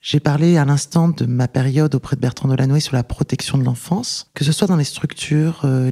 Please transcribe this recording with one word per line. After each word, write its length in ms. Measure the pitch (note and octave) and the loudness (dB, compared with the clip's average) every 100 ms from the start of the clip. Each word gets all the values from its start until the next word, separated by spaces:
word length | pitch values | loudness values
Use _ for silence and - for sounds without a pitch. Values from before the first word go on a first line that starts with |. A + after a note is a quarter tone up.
J'ai 180 | - D3 | 0 0
parlé 380 | D3+ D3 E3+ E3+ | 0 2 4 4
à 80 | C#3+ | 4
l'instant 420 | C#3+ - E3+ E3+ | 0 0 0 0
de 180 | D#3 A#2+ | 0 -2
ma 220 | B2 B2 | 0 0
période 480 | C3+ C3 C3+ D3+ C3+ | 0 0 2 2 0
auprès 220 | - C3 | -2 -2
de 40 | |
Bertrand 280 | B2+ - C3+ | -2 -2 -2
Delanoë 320 | C3 C3+ D3 | 2 2 0
sur 120 | - | 0
la 100 | B2 | -2
protection 540 | A#2+ - D3 - - C#3 | -4 -4 -4 -4 -2 0
de 60 | |
l'enfance, 640 | B2 B2 - F#3 B3 - - | 0 -2 -4 -4 -4 -10 -12
que 100 | - | -4
ce 80 | C#3+ | -2
soit 160 | D#3 G3+ | 0 2
dans 80 | F3 | 2
les 80 | |
structures, 760 | C#3 - C#3+ - - D3+ D#3 E3 | 0 -4 -8 -8 -2 0 0 -2
euh, 260 | C#3+ C3 B2+ | 0 0 0